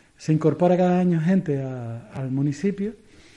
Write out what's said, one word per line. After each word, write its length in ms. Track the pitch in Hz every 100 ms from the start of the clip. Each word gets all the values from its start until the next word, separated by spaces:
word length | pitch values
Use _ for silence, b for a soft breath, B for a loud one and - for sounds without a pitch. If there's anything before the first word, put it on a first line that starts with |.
| B _
se 160 | -
incorpora 420 | 156 156 143 180 180
cada 240 | 180 180
año 220 | 180 165
gente 400 | 160 190 - 139
a, 480 | 131 127 117 117 -
al 200 | - 135
municipio, 640 | 135 147 139 202 196 202 - _ B B